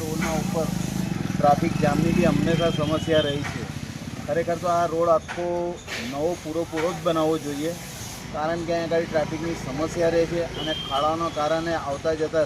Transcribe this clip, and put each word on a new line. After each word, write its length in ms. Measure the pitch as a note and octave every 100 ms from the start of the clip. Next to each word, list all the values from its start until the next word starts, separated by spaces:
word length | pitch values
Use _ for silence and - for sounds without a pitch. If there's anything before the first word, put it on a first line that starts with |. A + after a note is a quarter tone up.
રોડના 320 | D#3+ D#3 F#3 D#3+
ઉપર 240 | - E3 D#3 - - - - - -
ટ્રાફિક 500 | - C#3+ C#3+ E3+ -
જામની 340 | D3 C#3+ E3 F3
બી 140 | E3
હંમેશા 420 | D3 - D#3+ E3 D#3
સમસ્યા 500 | D3+ D#3 D#3+ D#3 D3
રહી 240 | C#3+ C3+
છે. 120 | C3 - - - - - -
ખરેખર 400 | - D3+ E3+ E3
તો 60 | F3
આ 180 | E3+ E3+
રોડ 240 | D#3+ E3+ D#3+
આખો 260 | - E3+ F3 F3 F3 F3 - - A#2
નવો 240 | C#3 D#3+ E3
પૂરો 220 | D#3 D#3 E3
પૂરો 180 | D#3+ E3
જ 60 | E3
બનાવવો 320 | E3+ D#3+ D#3 D#3+
જોઈએ, 280 | C#3+ C#3+ D#3+ F3 - - - - -
કારણ 360 | D3+ D#3 E3+
કે 80 | E3
અહીંયા 240 | E3+ E3 E3
આગળ 140 | E3
ટ્રાફિકની 460 | D#3+ D3 D#3 E3 D#3+
સમસ્યા 560 | - C3+ D#3+ F3 E3
રહે 80 | E3 E3
છે 100 | E3+ E3 -
અને 120 | D3+ D#3
ખાડાના 500 | A#2 C3+ D3+ D#3+ E3 D3+
કારણે 380 | D3+ E3 E3
આવતા 400 | D#3+ C#3+ C#3 D#3+
જતા 300 | D#3 D#3 D#3+